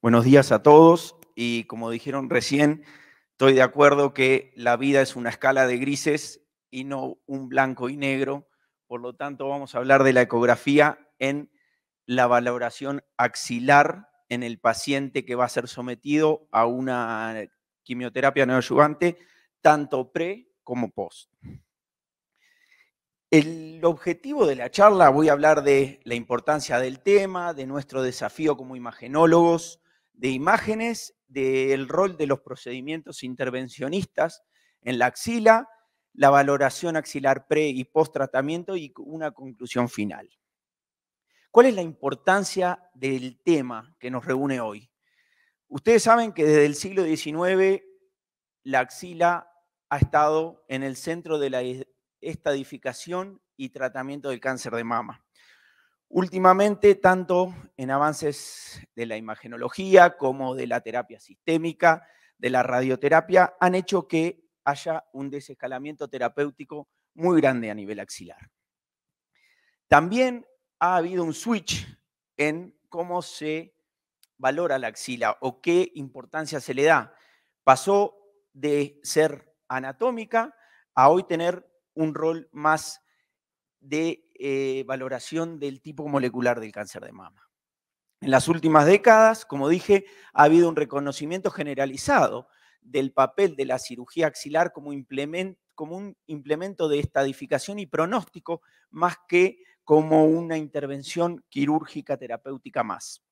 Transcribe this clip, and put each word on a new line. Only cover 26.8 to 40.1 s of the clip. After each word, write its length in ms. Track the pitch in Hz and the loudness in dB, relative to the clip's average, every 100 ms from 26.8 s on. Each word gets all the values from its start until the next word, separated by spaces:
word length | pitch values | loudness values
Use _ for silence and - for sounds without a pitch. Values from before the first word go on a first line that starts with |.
| 131 135 | -4 -4
tema, 560 | - 202 196 185 175 147 | 2 2 2 -6 -8 -8
de 100 | 131 | -8
nuestro 380 | 143 139 135 | -10 -8 -6
desafío 520 | 127 123 107 - 156 135 | -6 -6 -10 -4 -2 -2
como 200 | 131 127 | -8 -14
imagenólogos, 1040 | 120 - 120 147 165 170 170 165 - - _ _ _ _ | -14 -16 -6 2 6 6 4 2 -4 -20 _ _ _ _
de 120 | 123 | -4
imágenes, 840 | 131 156 214 208 220 226 226 - _ _ | -2 0 0 0 -4 -4 -8 -12 _ _
del 640 | 135 131 131 131 135 131 | -4 -2 0 0 -2 -2
rol 260 | 160 196 165 | -2 -2 -2
de 100 | 143 | -2
los 140 | 135 | -2
procedimientos 840 | - 123 - 127 135 160 147 - | -4 -16 -12 -12 -10 -12 -12 -14
intervencionistas 1200 | 127 127 127 127 127 - 135 185 180 - 165 - _ _ _ _ | -12 -8 -6 -6 -10 -10 -6 -6 -6 -4 -4 -6 _ _ _ _
en 160 | 120 123 | -8 -2
la 100 | 123 | -2
axila, 600 | - - 233 220 226 277 _ _ _ _ | -2 -6 2 4 4 2 _ _ _ _
la 160 | - 139 | 2 4
valoración 680 | 139 139 143 139 - 175 160 | 6 4 2 0 -2 -4 -6
axilar 520 | 147 143 135 135 _ | -6 -4 -2 -2 _
pre 200 | 151 151 | 0 0
y 160 | 131 | -4
post 300 | 127 156 156 | -4 -2 0
tratamiento 640 | 143 135 131 139 170 175 190 | -2 -4 -2 -4 -6 -8 -10
y 160 | 147 - | -10 -18
una 360 | 139 160 156 | -16 -10 -12
conclusión 580 | _ 135 113 123 127 120 | _ -20 -16 -8 -4 -4
final. 400 | - 104 | -4 -8